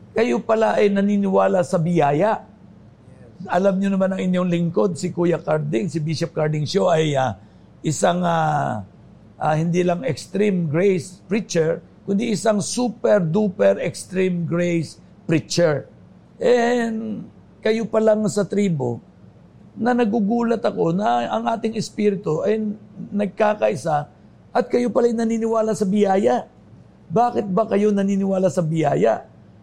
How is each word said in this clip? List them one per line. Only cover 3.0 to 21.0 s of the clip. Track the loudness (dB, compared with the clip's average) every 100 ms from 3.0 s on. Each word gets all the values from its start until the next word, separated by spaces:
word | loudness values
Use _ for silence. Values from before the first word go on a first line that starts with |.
| -20 -20 -20 -16 -4
Alam | 0 2 2
nyo | 0
naman | 0 0
ang | 0
inyong | 0 0 2
lingkod, | 0 0 0 0 0
si | -6
Kuya | -2 0 0
Carding, | -2 -2 0 -2 -2
si | -4
Bishop | -4 -4 -4
Carding | -2 -2 -2 -2
Show | 0 2
ay, | 2 0 0
ah, | -2 -4 -14 -20 -20 -8
isang, | -6 0 0 0
ah, | 0 0 0 0 -2 -4 -10 -18 -20 -20 -20 -6
ah, | -2 0
hindi | 0 0
lang | 0 0
extreme | -2 -6 -4 -2 0 0 0
grace | 0 2 0 -4 -14
preacher, | -6 -4 -2 0 0 -2 -8 -12
kundi | -4 -2 0
isang | 0 0 0
super | -2 -4 -4 -2 2 2
duper | 2 0 0 2 2 2
extreme | -2 -8 -8 -2 -2 -2
grace | -2 -2 0 -2 -4 -10 -20 -12
preacher. | -2 -2 0 0 2 0 -6 -20 -20 -20 -20 -2
And | 2 4 2 0 -2 -4 -6 -8 -12 -18 -20 -6
kayo | -2 -2 0
pa | 2
lang | 2 2 0
sa | -2
tribo | -2 0 0 0 -2 -6 -12 -20 -20 -20 -20 -20 -16
na | -4 0
nagugulat | 2 2 0 0 0 0 0
ako | -2 0 0
na | 0